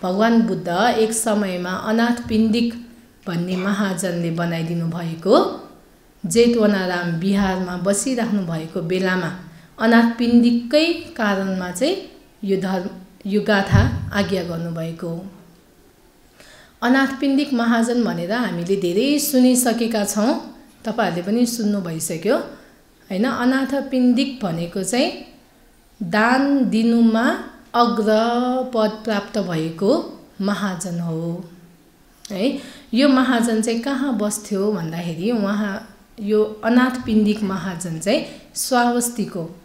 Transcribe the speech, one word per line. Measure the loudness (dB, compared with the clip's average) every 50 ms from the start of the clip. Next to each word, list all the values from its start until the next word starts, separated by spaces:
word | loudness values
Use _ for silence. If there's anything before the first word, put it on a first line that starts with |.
| -2
भगवान | -2 0 2 4 4 4 4
बुद्ध | 4 2 0 -2 -2 -4 0 2 2 2 2 2
एक | 2 2 0
समयमा | -2 0 0 0 0 0 -2 -2 -4 -4 -4
अनाथ | -6 -6 -2 -2 0 2 2 2 0 -2 -4 -2
पिण्डिक | 2 2 2 4 2 2 0 0 -2 -6 -14 -18 -20 -20 -20 -20 _ _ -10 -6
भन्ने | -4 -4 -2 -2 -2
महाजनले | -2 0 -2 0 0 0 -2 -2 -2 -4 -4 -2 -2 -2 -2
बनाइदिनु | -2 -2 -2 -2 -2 -2 -4 -2 -2 -2 -2 -4
भएको | -4 -4 -6 -6 -8 -4 2 4 4 4 4 2 -4 -10 -14 -18 -20 -20 -20 _ -20 _ _ _ _ _ -8
जेतवनाराम | 0 2 4 4 6 4 4 4 4 4 2 0 -2 -2 -2 -2 -2
बिहारमा | -2 -2 0 0 2 2 2 2 0 0 -2 -4 -4 -4
बसिराख्नु | 0 0 0 0 0 -2 -2 -2 -2 0 0 -2
भएको | -2 -2 -4 -6 -6 -6 -6 -6
बेलामा | -4 -2 -2 0 0 0 0 0 -2 -4 -6 -8 -14 -18 -20 -20 -20 -20 -8 -2
अनाथ | 2 4 6 6 4 4 2 0
पिण्डिककै | 0 4 6 6 6 6 4 2 0 2 2 4 4 4 0
कारणमा | -4 -6 -14 -8 -4 -2 0 0 0 -2 -2 -2 -4 -4 -6
चाहिँ | -4 -2 -2 -2 -2 -2 -6 -14 -18 -20 -20 _ _ _ -2
यो | -2 -2 0
धर्म, | 0 -2 -2 -4 -4 -6 -10 -12 -20 -20 -20 _ -8
यो | -2 -2 0
गाथा | 2 2 2 2 2 4 4 4 4 4 0 -4 -8 -4 -2
आज्ञा | -2 -2 0 -2 -4 -4
गर्नुभएको | -4 -6 -6 -6 -6 -6 -6 -8 -8 -8 -8 -8 -8
हो। | -8 -8 -10 -14 -18 -20 -20 -20 -20 _ _ _ _ _ _ _ _ _ _ _ _ _ _ _ _ _ -20 -20 -20 -20 -20 -20 _ _
अनाथ | 0 2 4 4 4 2 0 -2
पिण्डिक | 0 2 2 2 0 0 0
महाजन | 0 2 2 2 2 2 2 2 0 0
भनेर | 0 -2 -4 -4 -4
हामीले | -2 -2 -2 -2 -4 -4 -2 -2 -2
धेरै | 0 0 0 0 2 2 2 2 0
सुनिसकेका | 0 2 4 6 6 6 6 4 4 2 2 0 0 -2 0 -2 -2
छौँ, | -2 0 0 2 2 0 0 -4 -12 -18 -20 -20 -20 -20 -10 -8
तपाईँहरूले | -6 -2 0 0 0 0 -2
पनि | -2 0 2 2 2
सुन्नु | 0 0 -2 0 0 0 0
भइसक्यो, | -2 -4 -6 -6 -6 -6 -6 -4 0 0 0 0 0 -6 -14 -20 -20 -20 -20 _ _ _ _ _ _ _
होइन? | -2 -2 0
अनाथ | 0 0 0 0 2 2 2 0 0 -2 -4 -4 -2
पिण्डिक | 0 2 4 4 4 4 2 -2 -4 -6 -6
भनेको | -4 -4 -4 -6 -6 -4 -6 -4
चाहिँ | -2 0 0 0 0 -2 -8 -14 -18 -20 -20 _ _ _ _ _ _ _ _ _ _ _ _ -8
दान | -2 0 2 4 4 4 4 4 2 2 2 2 2
दिनुमा | 2 2 2 4 4 6 6 6 4 4 2 0 0 -2 -6 -14 -18 -20 -20 -4 2
अग्र | 2 4 4 4 2 2 4 4 4 4 2 2 0 0 0 0 -2 -2 -2 0
पद | 0 0 0
प्राप्त | 0 -4 -6 -4 -4 -4 -4 -4 -4 -4
भएको | -4 -2 -2 -2 -2 -4 -4 -2 2 2 2 2 0 -4 -14 -18 -20 -20 -10 -4
महाजन | -2 -2 -2 -2 -2 -4 -4 -6 -6 -6 -6 -6
हो। | -4 -4 -4 -4 -4 -6 -6 -8 -10 -14 -18 -20 -20 -20 -20 _ _ _ _ _ _ _ _ _ _ -12
है, | -6 -2 -2 -2 -2 -4 -10 -14 -18 -20 -14 -4 0
यो | 4 4 6
महाजन | 6 4 4 2 2 0 2 0 0 0
चाहिँ | 0 -2 -2 -2
कहाँ | -2 -4 -4 -2 -2 -2 -2 -2
बस्थ्यो | -2 -2 -4 -6 -8 -6 -4 -2 0 0
भन्दाखेरि | -2 -2 -4 -6 -6 -6 -6 -6 -6 -4 -4 -2
उहाँ | -2 0 -2 -2 -2 -2 -2 -4 -4 -8 -10 -14 -20 -20 -20 _ -16 -10
यो | -4 0 2 2 2 0 -2 -4 -2
अनाथ | 2 4 4 4 2 -2 -4 -4
पिण्डिक | 0 2 2 4 2 0 0 -2
महाजन | -4 -4 -4 -6 -6 -8 -8 -8 -8 -8 -4
चाहिँ | -2 0 0 0 0 -6 -14 -20 -20 -14 -8
श्रावस्तीको | -8 -4 0 2 2 2 2 2 0 -2 -2 -4 -4 -6 -6 -4 -8 -10 -10 -12 -18 -20